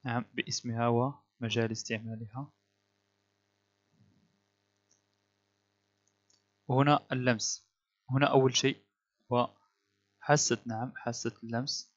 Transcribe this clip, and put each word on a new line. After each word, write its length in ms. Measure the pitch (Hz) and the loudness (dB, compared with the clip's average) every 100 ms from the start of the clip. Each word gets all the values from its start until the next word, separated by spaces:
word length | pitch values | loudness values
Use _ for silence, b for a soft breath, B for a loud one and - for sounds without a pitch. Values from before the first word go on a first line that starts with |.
نعم، 200 | 127 120 - | -4 -4 -4
باسمها 540 | 123 - - 123 117 120 | -8 -6 -6 -6 -2 2
ومجال 840 | 117 127 139 _ _ 113 117 113 | 2 0 -4 _ _ -4 -2 -2
استعمالها. 800 | 110 - 110 113 110 110 127 147 _ _ _ _ _ _ _ _ _ _ _ _ _ _ _ 101 _ _ _ _ _ _ _ _ _ _ _ _ _ _ _ _ _ _ _ _ _ _ _ _ _ - | -4 -6 -8 -8 -12 -12 -12 -14 _ _ _ _ _ _ _ _ _ _ _ _ _ _ _ _ _ _ _ _ _ _ _ _ _ _ _ _ _ _ _ _ _ _ _ _ _ _ _ _ _ 0
هنا 360 | 131 143 147 - | 4 6 4 2
اللمس، 540 | 131 127 110 - - _ _ _ _ - | -2 0 0 -2 -8 _ _ _ _ -4
هنا 160 | 127 - | 0 4
أول 300 | 139 131 127 | 6 4 4
شيء 260 | 135 - _ _ _ _ _ | 0 -2 _ _ _ _ _
هو 220 | 123 123 _ _ _ _ _ _ _ | 0 0 _ _ _ _ _ _ _
حاسة، 380 | - 147 - 120 120 | 2 2 4 -2 -2
نعم، 260 | 110 127 - | -6 -8 -6
حاسة 360 | - 117 120 - | -8 -4 -6 -8
اللمس 480 | 113 117 135 - - | -6 -4 -4 -8 -10